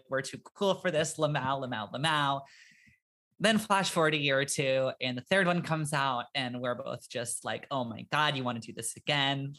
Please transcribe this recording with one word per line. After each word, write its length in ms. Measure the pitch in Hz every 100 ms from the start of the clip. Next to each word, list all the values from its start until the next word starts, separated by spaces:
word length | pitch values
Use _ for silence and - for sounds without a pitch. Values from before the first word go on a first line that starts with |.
| -
we're 120 | 135
too 160 | 135 - - -
cool 200 | 202 185
for 160 | 180
this, 260 | 156 156 -
Lamau, 440 | 147 147 127 139
Lamau, 300 | 127 110 104
Lamau." 500 | 123 160 151 139 139 - - - _ - _ _ _ _ -
Then 180 | 208 220
flash 320 | 214 196 180
forward 240 | 175 156
a 40 | 151
year 220 | 143 135
or 60 | 139
two, 460 | - 135 131 131 -
and 160 | 127 123
the 60 |
third 240 | - 190 175
one 160 | 175
comes 300 | 175 160 147
out, 320 | 147 139 123 120 139
and 260 | 127 123
we're 140 | 123 120
both 340 | 127 123 -
just 340 | 123 120 -
like, 220 | 120 113 -
"Oh 120 | 139
my 220 | 117 110 -
God, 260 | 147 151 135
you 60 |
wanna 160 | 123 117
do 120 | 113
this 240 | 117 113 -
again? 600 | - 147 139 139 139